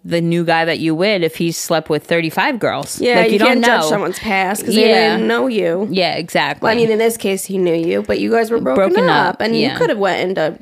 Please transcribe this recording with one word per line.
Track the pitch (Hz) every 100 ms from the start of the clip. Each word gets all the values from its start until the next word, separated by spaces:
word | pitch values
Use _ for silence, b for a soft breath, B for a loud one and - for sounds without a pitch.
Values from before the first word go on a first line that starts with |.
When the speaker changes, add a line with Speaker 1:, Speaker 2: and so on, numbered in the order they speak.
| 175
Speaker 1:
the | 170
new | 170 170 165
guy | 165
that | 165 151
you | 160
with | 156 202 196
if | 160 -
he's | 170 160
slept | - 160 156
with | 151 -
thirty-five | 170 160 190 254 240
girls. | 135 123 143 -
Speaker 2:
Yeah, | 247 240
Speaker 1:
Like, | 226
Speaker 2:
you |
Speaker 1:
you | 202
don't | 226
Speaker 2:
can't | 240 233
judge | 233
Speaker 1:
know. | 156
Speaker 2:
someone's | 202 170 -
past | 226 196 185 214
'cause | - 214
they | 233
Speaker 1:
Yeah. | 226 214 220
Speaker 2:
didn't | 220
know | 240 262
you. | 214 175 175 208
Speaker 1:
Yeah, | 190 170 -
exactly. | 170 180 143 - 220
Speaker 2:
Well, |
I | 233
mean, | 226
in | 214
this | 226 226
case, | 202 190 -
he | 190
knew | 175
you, | 165 165 196
but | 208 190
you | 208
guys | 226 220
were | 233
broken | 262 269 -
Speaker 1:
Broken | 381 508
Speaker 2:
up, | - 196 -
Speaker 1:
up, |
Speaker 2:
and | 214 226
Speaker 1:
yeah. | -
Speaker 2:
you | -
could | 247
have | 226
went | 196 131
and, | 180 185
uh, | 156 -